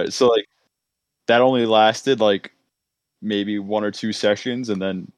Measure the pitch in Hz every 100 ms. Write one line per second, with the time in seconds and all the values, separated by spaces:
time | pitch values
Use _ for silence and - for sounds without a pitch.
0 | - - 123 113 - _ _ _ _ _
1 | _ _ - 120 127 127 113 107 110 113
2 | 135 123 107 98 - _ _ _ _ _
3 | _ _ 104 101 101 104 98 107 104 -
4 | 110 104 104 101 127 123 120 95 95 92
5 | -